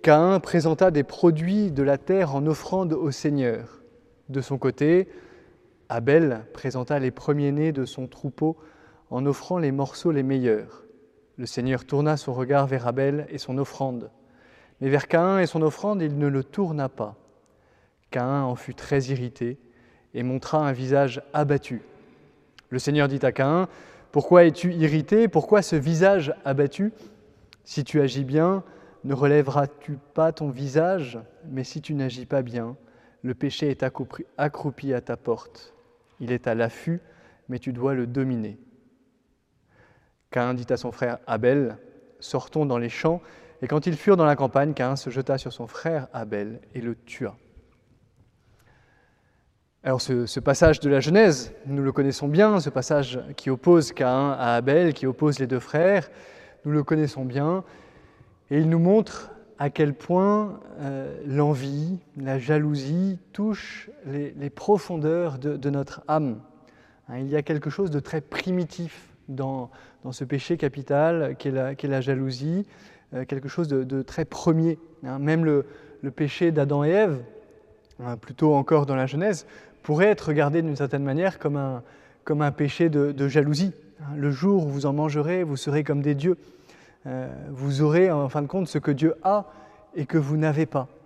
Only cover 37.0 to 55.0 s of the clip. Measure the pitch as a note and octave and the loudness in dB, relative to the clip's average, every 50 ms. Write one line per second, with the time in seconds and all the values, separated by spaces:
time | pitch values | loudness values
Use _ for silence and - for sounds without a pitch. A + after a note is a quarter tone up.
37 | - - - _ _ - _ _ _ - B2+ B2 - C3+ B2 A#2+ B2 C#3 C#3 B2+ | -6 -14 -20 _ _ -20 _ _ _ -10 -10 -8 -8 -8 -6 -2 -2 -2 0 0
38 | A#2+ A#2+ B2 C#3 C3+ C3 B2+ A#2 G#2+ - - - - _ _ _ _ _ _ _ | -2 -4 -2 -2 -2 -2 -2 -4 -4 -6 -10 -14 -20 _ _ _ _ _ _ _
39 | _ _ _ _ _ _ _ _ _ _ _ _ _ _ _ _ _ _ _ _ | _ _ _ _ _ _ _ _ _ _ _ _ _ _ _ _ _ _ _ _
40 | _ _ _ _ _ _ - B2 B2 A#2+ B2+ B2 B2 - C3 A#2 - B2 A2+ - | _ _ _ _ _ _ -4 -2 -2 0 -2 -4 -2 -2 -4 -2 -2 -8 -6 -4
41 | C3 B2 A#2 - - - A#2+ A2 A2 B2 C3+ C#3+ C#3 A#2 A2 - - - - - | -4 -4 -4 -6 -6 -4 -4 2 4 4 4 4 2 0 -4 -10 -18 -20 -20 -20
42 | - _ _ _ - - - C3+ - - - D#3 D3+ C#3+ B2+ A#2+ A#2+ A#2 A#2 - | -20 _ _ _ -16 -6 -6 -6 -6 -4 -2 -2 0 0 0 -2 -2 -4 -6 -2
43 | - D#3+ E3+ F3 - - - - - - - - - B2+ C#3+ D3+ C#3+ F3+ E3 D3 | 0 0 0 0 -4 -14 -20 -20 -20 -20 -12 -10 -6 -2 -2 0 0 0 -4 0
44 | - - G3+ F3+ D#3+ D3 D3 C#3 C#3 B2+ G#2 C3+ C#3+ D#3 D3 - B2+ B2+ C3+ C3+ | 6 6 6 8 8 6 6 4 2 2 2 2 2 2 0 -2 -2 -2 -2 -4
45 | - C3+ A2+ C3+ C3 - C#3 C3 - B2+ A#2+ - A#2+ A2 - - - E3 E3 D3+ | -6 -6 -6 -6 -2 -2 -2 -2 -4 -8 -12 -12 -14 -14 -14 -8 -4 -4 -4 -4
46 | B2+ B2 - B2 A2+ G#2+ G#2+ G2+ G2+ G#2+ A2+ A#2 - - - C3 A#2 A#2+ A#2 A2 | -4 -6 -8 -10 -8 -6 -6 -6 -6 -6 -10 -14 -18 -14 -12 -8 -6 -6 -8 -8
47 | _ - - - C3 G#2 - _ _ _ _ - _ _ _ _ _ _ _ _ | _ -20 -10 -8 -8 -8 -8 _ _ _ _ -20 _ _ _ _ _ _ _ _
48 | _ _ _ _ _ _ _ _ _ _ _ _ _ _ _ _ _ _ _ _ | _ _ _ _ _ _ _ _ _ _ _ _ _ _ _ _ _ _ _ _
49 | _ _ _ _ _ _ _ _ _ _ _ _ _ _ _ _ - C3+ C3 B2+ | _ _ _ _ _ _ _ _ _ _ _ _ _ _ _ _ -4 -2 -2 -2
50 | - - C3 B2 A#2+ A2+ - C#3 A#2 C#3+ C#3 - F3+ D#3+ D#3 - - C#3+ C#3+ C3+ | -2 -2 -2 -2 -2 -2 -6 -2 2 2 4 6 6 6 6 4 2 2 2 4
51 | B2+ D3 E3 G#3 A3+ G3 D3+ B2+ - - - - - C3+ C#3 C#3+ C#3 C3+ C3 C#3+ | 4 4 6 6 8 6 6 2 -2 -12 -16 -16 -10 -6 -4 -2 -2 0 0 2
52 | C#3 C#3 C3 - D3 C#3+ D3 E3 G#3+ G#3+ G#3+ F#3+ C#3+ D3 C3 C3 A#2+ - D#3 D3 | 0 0 0 -2 -4 0 4 4 4 6 4 2 0 -2 -4 -4 -2 0 0 0
53 | C#3 B2 B2+ B2+ A#2+ C3 C#3+ - - C#3 C3 A#2+ - F3 F3 E3+ D3+ - - - | 0 -2 -6 -10 -10 -12 -16 -8 -4 -4 -4 0 6 6 6 6 6 2 -2 0
54 | C#3 B2+ B2+ C3 C#3 C#3+ C#3 C3 C3 A#2+ A#2+ A#2+ A#2+ C3+ C#3+ E3 F3+ E3+ C#3+ - | 0 2 2 2 2 0 -2 -2 0 0 2 2 2 4 4 4 4 4 0 0